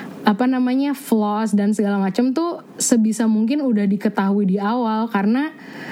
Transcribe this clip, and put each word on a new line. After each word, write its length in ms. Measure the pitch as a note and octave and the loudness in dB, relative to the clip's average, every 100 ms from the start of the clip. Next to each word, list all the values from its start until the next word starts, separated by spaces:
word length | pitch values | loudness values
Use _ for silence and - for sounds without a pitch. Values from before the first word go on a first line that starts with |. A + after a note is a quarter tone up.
| - - | -14 -4
apa 200 | - G3+ | 0 2
namanya, 480 | B3+ B3+ B3 C4 C#4+ | 2 2 0 0 0
flaws 640 | C#4 - A3 G#3 G#3 A3 G3+ | -2 0 0 2 0 0 2
dan 160 | G3+ | 2
segala 240 | G#3+ G3+ G3+ | 0 0 0
macam 340 | G3 F#3+ B3+ | 0 0 0
tuh 280 | C4 E4+ - - - | 0 -2 -4 -12 -6
sebisa 480 | - A#3 A3 G#3+ | 2 2 2 2
mungkin 400 | A3+ G#3+ A3 D4 | 2 2 2 0
udah 240 | C4+ G#3 G3+ | 2 2 2
diketahui 560 | G#3 G#3+ G#3 G3 G3+ | 0 0 0 0 2
di 160 | G3 G3 | 2 0
awal. 480 | G3+ B3 A3+ A3 A3+ | 0 -2 -2 -2 -2
Karena 480 | G3+ G3+ A#3+ D4+ - - - - | 0 0 0 -2 -8 -18 -16 -8